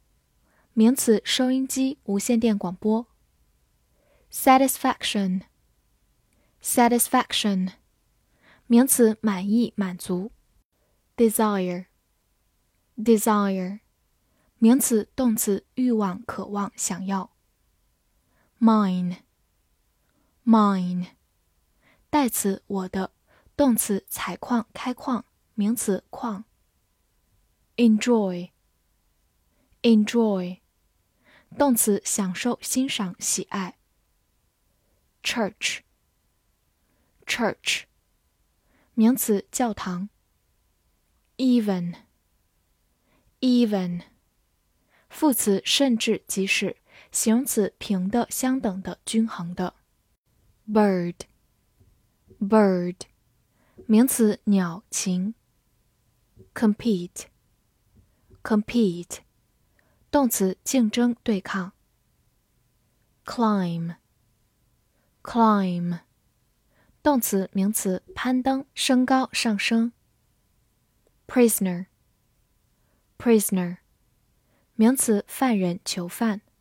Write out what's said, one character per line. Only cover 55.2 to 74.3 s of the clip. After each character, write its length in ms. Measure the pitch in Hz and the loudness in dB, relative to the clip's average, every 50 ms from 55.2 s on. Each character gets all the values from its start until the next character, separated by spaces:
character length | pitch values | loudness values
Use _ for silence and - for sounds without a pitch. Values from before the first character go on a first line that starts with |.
| 185 214 226 - _ _ _ _ _ _ _ _ _ _ _ _ _ _ _ _ _ _ _ - - _ - | -2 -4 -6 -10 _ _ _ _ _ _ _ _ _ _ _ _ _ _ _ _ _ _ _ -20 -20 _ -4
Compete, 680 | - 240 214 208 - - 240 202 175 175 - - - - - _ _ _ _ _ _ _ _ _ _ _ _ _ _ _ _ _ _ _ _ - _ - | 0 0 0 0 0 -2 -2 -2 -2 -4 -8 -12 -16 -18 -18 _ _ _ _ _ _ _ _ _ _ _ _ _ _ _ _ _ _ _ _ -20 _ -4
compete, 760 | - 220 208 214 - - 240 220 185 170 175 175 - - - - _ _ _ _ _ _ _ _ _ _ _ _ _ _ _ _ _ | -2 0 0 0 0 0 2 2 2 0 -4 -8 -14 -16 -18 -18 _ _ _ _ _ _ _ _ _ _ _ _ _ _ _ _ _
动 180 | - 294 269 233 | 0 0 0 0
词， 300 | - - 196 190 185 - _ | 0 -2 -2 -2 -2 -6 _
竞 280 | - - 262 226 214 | -2 0 0 0 0
争、 260 | - 240 240 240 233 - - | 0 0 0 0 -2 -4 -4
对 180 | 240 208 190 | -4 -4 -4
抗。 320 | - - - 190 175 190 - _ _ _ _ _ _ _ _ _ _ _ _ _ _ _ _ _ _ _ _ _ _ _ _ _ _ _ _ _ _ | -4 -6 -8 -8 -8 -10 -14 _ _ _ _ _ _ _ _ _ _ _ _ _ _ _ _ _ _ _ _ _ _ _ _ _ _ _ _ _ _
Climb, 720 | - - 247 233 214 208 196 180 175 170 165 170 170 170 - _ _ _ _ _ _ _ _ _ _ _ _ _ _ _ _ _ _ _ _ _ _ _ _ | -10 -4 -2 0 0 0 0 -2 -2 -4 -6 -6 -8 -10 -12 _ _ _ _ _ _ _ _ _ _ _ _ _ _ _ _ _ _ _ _ _ _ _ _
climb, 800 | - - - 233 226 220 208 202 190 185 175 175 175 175 175 170 - _ _ _ _ _ _ _ _ _ _ _ _ _ _ _ _ _ _ _ - | -14 -4 0 4 4 4 4 2 0 -2 -2 -4 -4 -4 -6 -6 -10 _ _ _ _ _ _ _ _ _ _ _ _ _ _ _ _ _ _ _ 0
动 160 | 302 285 240 | 0 0 2
词、 300 | - - 208 190 185 - | 0 0 -2 -2 -2 -2
名 220 | - 196 190 208 214 | -2 -2 0 0 -2
词， 300 | - - 196 185 185 - - - | -2 -2 -4 -4 -4 -6 -12 -12
攀 260 | - - 254 254 254 | -8 -4 -2 -2 0
登、 240 | 240 269 269 269 277 - _ | 0 0 -2 -2 -4 -8 _
升 320 | - - - 254 254 254 | -4 0 2 2 2 4
高、 240 | 254 269 262 262 - - | 4 2 2 0 -2 -4
上 260 | - - 226 208 202 | -4 -2 -2 -2 -2
升。 320 | - - 226 226 233 240 - _ _ _ _ _ _ _ _ _ _ _ _ _ _ _ _ _ _ _ _ _ _ _ _ _ _ - | 0 0 2 2 2 0 -4 _ _ _ _ _ _ _ _ _ _ _ _ _ _ _ _ _ _ _ _ _ _ _ _ _ _ -2
Prisoner, 600 | - 254 240 220 - - 196 185 175 175 190 - _ _ _ _ _ _ _ _ _ _ _ _ _ _ _ _ _ _ _ _ _ _ _ _ _ - | 2 4 4 4 4 2 -2 -2 -4 -6 -8 -12 _ _ _ _ _ _ _ _ _ _ _ _ _ _ _ _ _ _ _ _ _ _ _ _ _ -4
prisoner, 600 | - 240 226 214 202 - 202 185 180 175 180 - _ _ _ _ _ _ _ _ _ _ | 2 4 4 4 4 2 0 -2 -2 -4 -6 -10 _ _ _ _ _ _ _ _ _ _